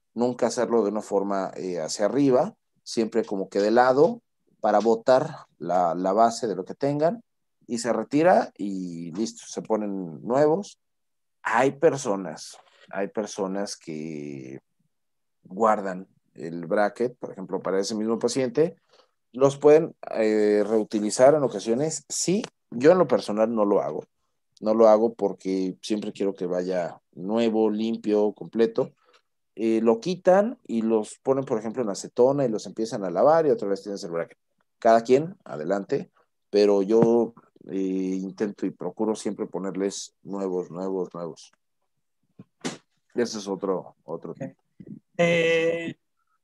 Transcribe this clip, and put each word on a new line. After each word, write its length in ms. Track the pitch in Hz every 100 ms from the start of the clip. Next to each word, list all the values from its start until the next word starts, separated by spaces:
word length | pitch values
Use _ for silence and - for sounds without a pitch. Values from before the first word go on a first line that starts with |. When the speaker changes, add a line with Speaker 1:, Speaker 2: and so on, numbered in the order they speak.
| _
Speaker 1:
Nunca 340 | 110 120 123 120
hacerlo 360 | 123 110 117
de 80 | 101
una 100 | 107
forma, 500 | - 101 98 98 92 -
eh, 240 | 92 87
hacia 240 | 78 -
arriba, 500 | 101 120 139 123 190 - _ _
siempre 420 | - - 110 113
como 240 | - 98 95
que 120 | 98
de 100 | 104
lado 500 | 120 127 131 165 233 _ _ _ _
para 180 | 110 104
botar 680 | 110 113 - 131 151 - - _
la, 380 | 82 90 87
la 180 | 82 92
base 340 | 101 117 117 113
de 80 |
lo 120 | 92 92
que 80 |
tengan 480 | 95 139 143 160 233 - _ _ _ -
y 120 | 117
se 160 | 117
retira 580 | 110 110 143 170 214 - -
y 520 | 101 95 90 85 85
listo, 300 | 82 113 117 -
se 160 | -
ponen 600 | 90 107 107 98 87 73
nuevos. 560 | 76 131 151 170 208 - _ _ _ _ _ _
Hay 300 | - 113 139
personas, 840 | 139 160 139 131 98 90 78 - - _ _ -
hay 180 | 98 98
personas 640 | - 104 - 95 98 101
que 840 | - - 78 80 76 73 69 65 67 - _ _ _ _ _ _ _
guardan 600 | - 92 110 107 95 92 95 _ _
el 320 | - 82 85 82
bracket, 500 | 104 104 - 117 -
por 160 | -
ejemplo, 300 | - 92 92
para 180 | 90 95
ese 140 | 98
mismo 240 | 110 107 113
paciente, 580 | 120 135 127 123 165 - _ _ _ _ _
los 240 | 120 139 139
pueden, 400 | 147 151 165 - - -
eh, 460 | 110 107 104 104 101
reutilizar 640 | 110 104 107 104 - 131
en 100 | 151
ocasiones. 640 | 127 101 104 117 156 160 -
Sí, 340 | - - 196 - _ _
yo 220 | 120 143
en 60 | 185
lo 100 | 151
personal 460 | 110 - 104 113
no 100 | 113
lo 160 | 101 95
hago. 240 | 71 78 - _ _ _ _ _
No 140 | 107
lo 120 | 110 113
hago 280 | 107 113
porque 640 | - 101 92 95 95 92 -
siempre 320 | - 107 104
quiero 220 | - 98
que 100 | 95
vaya 560 | 90 90 92 92 82 - _
nuevo, 580 | - 92 110 113 110 110
limpio, 640 | 107 113 113 107 104 104
completo. 580 | - 85 110 113 117 135 - _ _ _ _ _
Eh, 260 | - 113 113
lo 180 | 113 113
quitan 600 | 165 185 185 185 214 - -
y 160 | 113
los 360 | 110 113 107 -
ponen, 240 | - 135 131
por 120 | 110
ejemplo, 240 | 113 120
en 60 | 110
acetona 560 | 92 - - 123 143
y 60 | 131
los 160 | 104 95
empiezan 360 | 101 113 120
a 60 | 92
lavar 360 | 87 131 165 156
y 40 |
otra 180 | 113 101
vez 140 | 98
tienes 220 | 104 98
el 60 | 95
bracket. 260 | 85 82 - _ _ _ _
Cada 220 | 113 113
quien, 380 | 117 131 165 -
adelante, 680 | - 71 78 98 95 - 185 _ _ _ _
pero 320 | 101 104 101
yo, 500 | 95 113 113 120 113 - _ _ -
eh, 80 | 95 95 95 92 95
intento 460 | 95 92 107 98 95
y 40 |
procuro 440 | - 90 - 110 107
siempre 300 | 107 98 104
ponerles 680 | 90 95 92 98 - - _
nuevos, 480 | - 98 98 90 87
nuevos, 380 | 82 95 95 90
nuevos. 360 | 85 85 - - _ _ _ _ _ _ _ _ - - _ - - _ _ _
Y 80 | 120
ese 160 | 113 110
es 100 | 98
otro, 480 | 95 98 90 - _
otro 280 | - 82 82
Speaker 2:
Ok. 60 | 78
Speaker 1:
tema. 160 | 135 - _ _ - - _ -
Speaker 2:
Eh, 800 | 170 170 165 165 165 170 165 - _ _ _ _